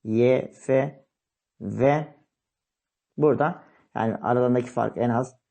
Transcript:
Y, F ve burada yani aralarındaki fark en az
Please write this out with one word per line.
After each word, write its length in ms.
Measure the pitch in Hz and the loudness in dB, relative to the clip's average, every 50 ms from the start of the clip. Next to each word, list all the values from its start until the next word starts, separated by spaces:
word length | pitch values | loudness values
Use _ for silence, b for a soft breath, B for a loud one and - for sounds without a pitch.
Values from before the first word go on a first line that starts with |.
| - | -8
Y, 480 | 110 110 113 120 127 127 127 - - - - - | -4 0 2 2 4 2 2 -2 -6 -12 -10 -4
F 300 | - 131 135 135 - - - _ _ _ _ _ _ _ _ _ _ _ - | 0 0 0 0 -2 -6 -14 _ _ _ _ _ _ _ _ _ _ _ -12
ve 540 | - 98 107 107 123 139 147 156 156 - - _ _ _ _ _ _ _ _ _ _ _ _ _ _ _ _ _ _ _ _ | -10 -8 -2 0 2 2 2 0 -2 -8 -14 _ _ _ _ _ _ _ _ _ _ _ _ _ _ _ _ _ _ _ _
burada 460 | - 147 151 127 110 143 160 185 B B B B B B B B | 0 2 2 2 2 0 -2 -4 B B B B B B B B
yani 200 | 113 110 113 104 | -4 -2 -2 -2
aralarındaki 540 | - - - 123 123 123 123 123 123 123 123 | -2 -2 0 2 2 2 2 2 0 0 -2
fark 280 | - 117 110 110 - | -4 -4 -4 -2 -2
en 120 | - 117 120 | -2 -2 0
az 300 | 117 120 127 127 - _ _ _ | 0 -2 -4 -6 -10 _ _ _